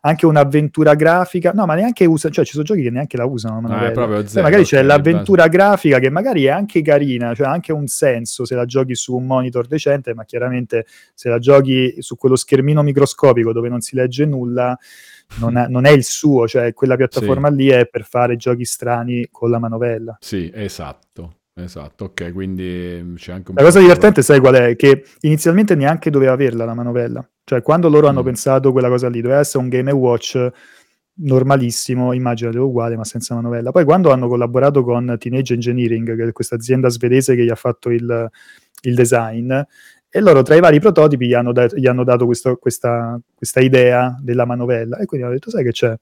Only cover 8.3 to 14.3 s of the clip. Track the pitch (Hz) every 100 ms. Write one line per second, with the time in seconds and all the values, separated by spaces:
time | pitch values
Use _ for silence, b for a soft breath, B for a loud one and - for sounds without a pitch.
8.3 | - 123 127 120 131 127 123 - 123 127
9.3 | 131 127 123 120 151 147 139 127 117 110
10.3 | 120 123 143 117 117 113 b b _ 123
11.3 | 117 120 139 135 131 127 - 127 123 131
12.3 | 127 - 135 139 151 147 139 139 - 143
13.3 | 120 113 117 120 123 - 131 127 123 151